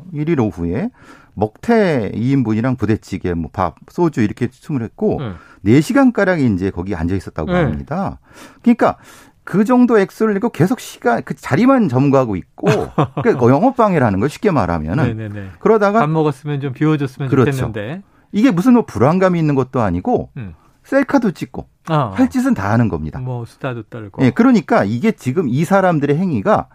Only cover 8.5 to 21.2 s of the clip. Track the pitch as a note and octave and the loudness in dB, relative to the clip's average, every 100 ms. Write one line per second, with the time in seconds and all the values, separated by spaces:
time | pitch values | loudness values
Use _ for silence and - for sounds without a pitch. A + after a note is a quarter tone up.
8.5 | - - A#3+ G3+ - - - - _ - | -4 0 2 2 0 -12 -20 -20 _ -4
9.5 | F3+ G#3+ B3 B3 A3 F#3+ - A3 G3 A#3 | 0 2 4 4 4 2 -2 -2 0 -4
10.5 | - F3+ B3+ - - - A#3 - D#3 - | 0 0 0 -8 -6 -2 -2 -4 -10 -4
11.5 | D#3+ B3 C4+ F#3+ B2 C#3+ C3+ B2+ F#2+ - | 2 4 4 2 2 2 2 2 -4 -8
12.5 | - F#3 G#2 - - C#3 - D#3+ D#3 A#2+ | -6 0 0 -2 -2 -2 0 0 2 4
13.5 | C#3 B3 B3+ G#3+ E3+ A#2+ F#2+ C3+ - G#3 | 4 2 2 2 2 2 2 -2 -2 -2
14.5 | D3+ F2 E2+ D2+ G#2 A#2+ A2 A2 G#2 G2 | 0 0 -2 -2 -2 -2 -4 -10 -12 -14
15.5 | - G3 A3 G3+ G3+ D3 D#3+ D3+ C#3 D3 | -4 2 2 4 2 0 0 -2 -2 -6
16.5 | C#3+ C#3 A#2+ D3+ D3+ C#3 - C#3 C3 C3 | -6 -6 -2 0 0 -2 -6 -2 2 2
17.5 | C3+ A#2 G#2+ G#2 F3 - _ _ G3 B3+ | 0 -6 -6 -8 -10 -14 _ _ 0 2
18.5 | E3+ B3+ A#3+ - G2+ B2+ F3+ F#3 F3 D#3 | 2 4 4 2 0 2 2 2 2 0
19.5 | C#3 B2+ C3 G#2 F2 B3 A3 C2+ D3 G2+ | 0 -2 -2 -2 -2 -2 -4 -4 -14 -16
20.5 | D#2 _ _ - C4+ C#4 C#4 | -16 _ _ -4 -2 2 0